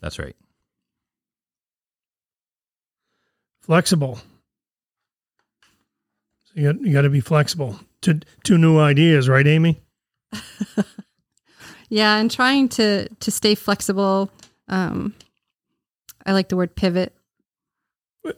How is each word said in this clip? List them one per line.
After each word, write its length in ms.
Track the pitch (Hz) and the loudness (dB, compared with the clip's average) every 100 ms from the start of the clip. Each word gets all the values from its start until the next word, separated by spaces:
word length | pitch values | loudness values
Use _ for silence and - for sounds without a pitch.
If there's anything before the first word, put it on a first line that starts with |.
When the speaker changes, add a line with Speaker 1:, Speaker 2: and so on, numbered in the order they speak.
Speaker 1:
That's 180 | 78 - | -14 -12
right. 160 | 76 - _ _ _ _ _ _ _ _ _ _ _ _ _ _ _ _ _ _ _ _ _ _ _ _ _ _ _ _ _ _ _ _ | -16 -16 _ _ _ _ _ _ _ _ _ _ _ _ _ _ _ _ _ _ _ _ _ _ _ _ _ _ _ _ _ _ _ _
Speaker 2:
Flexible. 580 | - 165 - 170 135 117 - _ _ _ _ _ _ _ _ _ _ _ _ _ _ _ _ _ _ _ _ _ | -2 0 2 -2 -2 -8 -18 _ _ _ _ _ _ _ _ _ _ _ _ _ _ _ _ _ _ _ _ _
So 80 | _ | _
you 180 | 160 143 | -2 -2
got, 100 | 190 | 0
you 100 | 254 | 0
gotta 180 | 139 143 | 2 2
be 100 | 139 | 0
flexible 580 | - 151 147 170 131 101 _ _ | 0 0 0 -4 -10 -10 _ _
to, 180 | - 156 - _ | -2 -2 -4 _
to 140 | - 175 | 2 4
new 200 | 160 156 | 6 4
ideas, 500 | 151 143 165 151 127 | 4 4 4 4 4
right, 180 | 131 143 | 4 4
Amy? 340 | 160 165 156 _ _ _ _ _ | 4 2 0 _ _ _ _ _
Speaker 3:
<laughs> 520 | 214 - - 202 - - - _ _ _ _ _ _ - - _ | -18 -18 -12 -8 -6 -8 -10 _ _ _ _ _ _ -20 -20 _
Yeah, 260 | 214 214 214 | -2 0 2
and 140 | 220 | 0
trying 400 | - 254 277 262 | 0 0 2 0
to, 380 | - 214 202 - | 0 0 0 -6
to 220 | - - | -8 -8
stay 240 | - 214 | -2 -2
flexible. 720 | 208 - 202 - 196 196 190 196 _ - _ - | 0 -2 -4 -2 -2 0 0 -4 _ -20 _ -8
Um, 460 | 190 180 185 208 - _ _ _ _ _ _ _ _ - - - | -4 -4 -6 -8 -12 _ _ _ _ _ _ _ _ -20 -12 -2
I 60 | |
like 160 | 196 180 | -2 -2
the 80 | 185 | -4
word 180 | 175 | -4
pivot. 380 | - 190 180 180 _ _ _ _ _ _ _ _ _ _ _ | -2 -2 -2 -4 _ _ _ _ _ _ _ _ _ _ _
Speaker 2:
We, 80 | 320 | -14